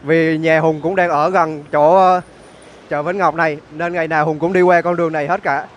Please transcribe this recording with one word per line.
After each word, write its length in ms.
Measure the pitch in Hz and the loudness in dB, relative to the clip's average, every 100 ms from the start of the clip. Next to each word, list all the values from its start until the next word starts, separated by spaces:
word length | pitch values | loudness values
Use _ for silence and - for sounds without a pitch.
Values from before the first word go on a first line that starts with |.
Vì 360 | 139 165 160 156 | 0 0 2 0
nhà 220 | 160 160 | 0 2
Hùng 200 | 160 156 | 2 -2
cũng 140 | 156 190 | -2 0
đang 140 | 175 | 0
ở 200 | 147 156 | 0 0
gần 340 | 190 160 156 147 | 0 0 -4 -4
chỗ, 240 | 151 151 185 | 2 4 6
ờ, 240 | 185 180 175 - - - - - - | 4 2 -2 -20 -20 -20 -20 -20 -8
chợ 140 | 147 | -6
Vĩnh 160 | 151 196 | -4 -2
Ngọc 160 | 175 | -2
này, 240 | 156 160 147 - | 0 -2 -4 -12
nên 200 | 151 170 | -10 -6
ngày 160 | 175 165 | -4 -2
nào 180 | 160 156 | -2 -2
Hùng 120 | 156 | -2
cũng 140 | 165 | -2
đi 100 | 185 | 2
qua 200 | 180 175 | 4 2
con 140 | 170 170 | 2 -2
đường 160 | 170 | -2
này 160 | 156 147 | -4 -4
hết 140 | 190 | -4
cả. 240 | 190 139 - | -2 -4 -6